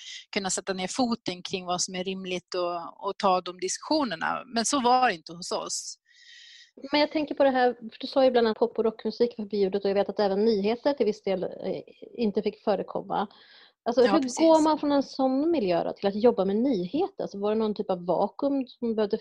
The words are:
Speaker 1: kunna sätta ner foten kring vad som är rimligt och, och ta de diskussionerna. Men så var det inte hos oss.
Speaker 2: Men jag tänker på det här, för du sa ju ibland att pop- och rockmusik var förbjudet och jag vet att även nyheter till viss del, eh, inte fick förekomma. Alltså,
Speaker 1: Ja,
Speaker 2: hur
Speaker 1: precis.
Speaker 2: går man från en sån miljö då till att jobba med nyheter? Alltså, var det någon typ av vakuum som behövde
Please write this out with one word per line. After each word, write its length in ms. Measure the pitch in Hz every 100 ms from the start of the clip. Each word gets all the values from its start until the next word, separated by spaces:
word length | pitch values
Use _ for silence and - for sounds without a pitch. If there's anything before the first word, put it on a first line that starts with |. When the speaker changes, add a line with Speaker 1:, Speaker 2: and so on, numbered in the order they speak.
| - - -
Speaker 1:
kunna 180 | 208 190
sätta 220 | - -
ner 160 | 190 185
foten 540 | - 247 233 - 180
kring 240 | - 190 180
vad 160 | 180
som 120 | -
är 100 | 185
rimligt 500 | 185 190 185 180 -
och, 520 | 185 175 175 165 - 196
och 120 | -
ta 220 | 196 185
de 200 | 180 180
diskussionerna. 840 | 190 - - 311 254 165 160 160 -
Men 100 | 233
så 160 | 220 294
var 280 | 240 254 247
det 60 |
inte 180 | 170 -
hos 200 | 170 180
oss. 460 | 202 165 - - - _ _ - - - - - - 269
Speaker 2:
Men 80 | 294
jag 120 | 302
tänker 220 | 311 294
på 100 | 285
det 60 | 277
här, 240 | 254 247
för 240 | 233 220 -
du 60 | 269
sa 160 | 285
ju 60 | 262
ibland 200 | 240 226
att 100 | 214
pop- 200 | 226 -
och 60 |
rockmusik 500 | 220 220 220 214 240 -
var 60 |
förbjudet 400 | 202 208 190 196
och 60 | 196
jag 40 |
vet 140 | 196 196
att 120 | 202
även 240 | 202 196
nyheter 480 | 220 214 202 240 294
till 140 | 285 208
viss 160 | 208
del, 200 | - 185
eh, 60 | 180 - - 156 - - - -
inte 240 | 220 208
fick 200 | 208 -
förekomma. 640 | - 190 185 - 190 175 208 - - - - _
Alltså, 180 | 233 262
Speaker 1:
Ja, 80 | 233
Speaker 2:
hur 60 | 294
Speaker 1:
precis. 180 | 262 -
Speaker 2:
går 220 | 320 320
man 180 | 311 302
från 140 | 294
en 100 | 285
sån 480 | - - 262 262 320
miljö 340 | 330 196 170
då 80 | 165
till 140 | 160 196
att 160 | 208
jobba 220 | 233 233
med 120 | 190 208
nyheter? 680 | 269 208 175 294 381 -
Alltså, 160 | - 202
var 120 | 208
det 80 | 220
någon 160 | 220
typ 160 | 208 202
av 160 | 185 175
vakuum 600 | 165 202 - 277 277 247
som 280 | - 233
behövde 240 | 220 208 226